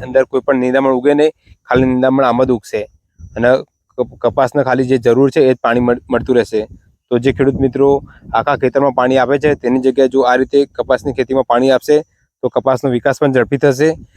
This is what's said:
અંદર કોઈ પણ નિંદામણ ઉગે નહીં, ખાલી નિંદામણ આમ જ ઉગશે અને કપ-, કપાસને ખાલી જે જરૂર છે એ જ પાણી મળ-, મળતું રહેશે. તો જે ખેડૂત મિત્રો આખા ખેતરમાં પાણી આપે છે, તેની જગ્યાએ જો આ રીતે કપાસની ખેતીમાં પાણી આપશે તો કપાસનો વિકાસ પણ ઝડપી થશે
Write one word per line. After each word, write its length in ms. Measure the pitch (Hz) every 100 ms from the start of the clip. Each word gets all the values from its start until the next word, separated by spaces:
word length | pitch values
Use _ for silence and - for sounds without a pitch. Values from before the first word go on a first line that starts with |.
| 127
અંદર 180 | 127 131
કોઈ 160 | 131 123
પણ 100 | 131
નિંદામણ 440 | 127 131 135 127
ઉગે 140 | 131
નહીં, 180 | 147 151 - _ _ _
ખાલી 180 | 123 131
નિંદામણ 380 | 127 131 131
આમ 200 | 127 120
જ 80 | 131
ઉગશે 300 | 120 - 110 104 _ _ _ - -
અને 140 | 120 131 - _ _ -
કપ-, 200 | 120 123
કપાસને 380 | 117 107 127 147
ખાલી 240 | 127 127 127
જે 60 | 131
જરૂર 320 | 117 117 139
છે 120 | 160 131
એ 40 |
જ 40 | 127
પાણી 160 | 120 120
મળ-, 240 | 120 120 -
મળતું 260 | 123 113 123
રહેશે. 260 | 107 110 107 - _ _ _
તો 20 | 123
જે 160 | 127
ખેડૂત 240 | 127 139 127 131
મિત્રો 240 | 131 139 139 - - -
આખા 240 | 113 113 135
ખેતરમાં 360 | 131 135 139
પાણી 240 | 127 127 131
આપે 180 | 123 143
છે, 180 | 151 143
તેની 240 | 123 127
જગ્યાએ 280 | 131 127 131
જો 120 | 135
આ 140 | 123 127
રીતે 240 | 131 143 143
કપાસની 480 | - 120 127 147
ખેતીમાં 300 | 127 123 131
પાણી 280 | 127 120 131
આપશે 260 | 127 - 151 156 _ _ _
તો 40 | 127
કપાસનો 380 | 135 135 127 135
વિકાસ 300 | 120 143 131
પણ 140 | 143
ઝડપી 240 | 131 117 139
થશે 320 | 147 131 156 160 -